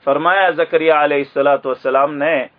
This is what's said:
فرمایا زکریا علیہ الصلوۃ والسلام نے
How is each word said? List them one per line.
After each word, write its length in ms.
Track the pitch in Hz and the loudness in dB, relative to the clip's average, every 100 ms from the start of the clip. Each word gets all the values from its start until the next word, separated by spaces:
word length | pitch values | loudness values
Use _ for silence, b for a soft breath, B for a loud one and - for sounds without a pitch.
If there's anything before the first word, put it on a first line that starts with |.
| - | -2
فرمایا 420 | 143 160 190 185 160 | 0 0 2 0 0
زکریا 420 | 165 165 160 156 | -2 0 2 2
علیہ 180 | 147 143 139 | 2 0 -4
الصلوۃ 400 | - 139 139 135 | -2 0 0 -2
والسلام 480 | 127 131 131 143 147 | -6 -2 0 0 -2
نے 100 | 147 156 123 | -2 -2 -4